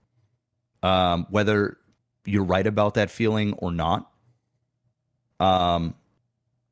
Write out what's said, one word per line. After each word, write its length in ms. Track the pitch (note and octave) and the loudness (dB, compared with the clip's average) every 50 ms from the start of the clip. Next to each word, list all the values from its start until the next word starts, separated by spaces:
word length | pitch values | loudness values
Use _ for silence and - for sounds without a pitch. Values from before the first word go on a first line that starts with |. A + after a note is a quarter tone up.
| _ _ _ _ _ _ _ _ _ _ _ _ _ _ _ - - | _ _ _ _ _ _ _ _ _ _ _ _ _ _ _ -4 0
Um, 440 | F#2 F#2+ F#2 F#2 F2 F2 F2 D#2+ - | 0 2 2 2 2 0 -2 -4 -2
whether 460 | F#2 G#2 G#2 G#2 G#2+ G#2 G2+ - - _ _ _ _ _ _ _ _ _ - | 0 0 2 2 2 0 0 -2 -4 _ _ _ _ _ _ _ _ _ -8
you're 200 | G2 G2+ G2+ G2 | -2 0 0 0
right 220 | F2 F2+ F#2+ F#2+ | 2 0 2 2
about 280 | F#2 G#2 G#2+ G#2 G#2 - | 0 0 2 0 0 2
that 160 | A#2 G#2 F#2 | 0 -2 -2
feeling 420 | - - A2+ G#2+ G#2+ G#2+ G#2+ G#2 - | -2 -2 -2 0 0 0 -2 -2 -4
or 180 | - - F2+ E2+ | -4 -6 -6 -4
not. 380 | E2 D#2+ E2 F#2 - - _ _ _ _ _ _ _ _ _ _ _ _ _ _ _ _ _ _ _ _ _ _ _ _ _ _ - | -2 -2 0 -2 -2 -4 _ _ _ _ _ _ _ _ _ _ _ _ _ _ _ _ _ _ _ _ _ _ _ _ _ _ -2
Um, 540 | F2+ F#2+ F#2 F#2 F2 F2 E2+ E2+ E2 D#2+ - _ _ _ _ _ _ _ _ _ _ _ _ _ _ _ | 0 2 2 2 2 0 0 0 -2 -4 -8 _ _ _ _ _ _ _ _ _ _ _ _ _ _ _